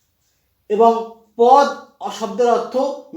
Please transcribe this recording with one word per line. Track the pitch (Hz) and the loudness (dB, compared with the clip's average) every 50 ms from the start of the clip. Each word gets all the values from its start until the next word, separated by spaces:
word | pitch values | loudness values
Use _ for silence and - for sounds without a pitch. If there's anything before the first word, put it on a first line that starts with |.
| _ _ _ _ _ _ _ _ _ _ _ _ _ - | _ _ _ _ _ _ _ _ _ _ _ _ _ -4
এবং | 214 208 226 233 226 226 226 - - _ _ _ _ - | 0 2 2 2 2 0 -4 -10 -14 _ _ _ _ 2
পদ | 233 247 262 285 285 220 - - - - _ - 180 202 - - | 4 6 6 6 4 2 -2 -8 -16 -20 _ -16 -14 -14 -12 -10
শব্দের | 220 202 - - 247 240 226 | -10 -8 -4 -2 0 0 0
অর্থ | 196 185 - - 254 277 277 - - - - - | -2 -4 -4 -6 -6 -6 -6 -6 -10 -16 -14 -8